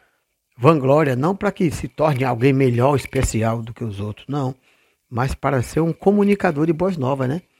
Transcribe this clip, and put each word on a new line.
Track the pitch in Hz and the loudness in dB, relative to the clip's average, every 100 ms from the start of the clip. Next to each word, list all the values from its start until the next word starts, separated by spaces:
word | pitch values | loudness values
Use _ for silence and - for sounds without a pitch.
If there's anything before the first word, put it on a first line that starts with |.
| _ _ _ _ _ - | _ _ _ _ _ 0
vanglória, | 131 160 131 147 151 127 | 4 4 4 4 2 0
não | 156 | -2
pra | 196 208 | -2 -4
que | - 175 | -2 -2
se | - 139 | -2 -8
torne | - 156 131 | -2 0 2
alguém | 131 117 135 | 0 2 2
melhor, | 135 135 120 131 | 4 2 4 2
especial | 139 - 131 127 113 113 113 | 2 -2 -4 -2 0 -2 -2
do | 113 | -8
que | 113 | -10
os | 117 98 | -10 -8
outros, | 104 101 - | -10 -10 -8
não, | 143 131 131 _ _ _ _ - | -6 -6 -8 _ _ _ _ -10
mas | 117 131 | -6 -4
para | - 139 135 | -4 -2 -2
ser | 117 151 | -2 -2
um | 165 | -2
comunicador | 156 196 208 202 202 185 143 160 | 0 0 2 2 0 -2 0 0
de | |
boas | 156 185 170 | 0 -2 -2
novas, | 127 139 127 | -2 -2 -2
né? | 165 - _ | -4 -8 _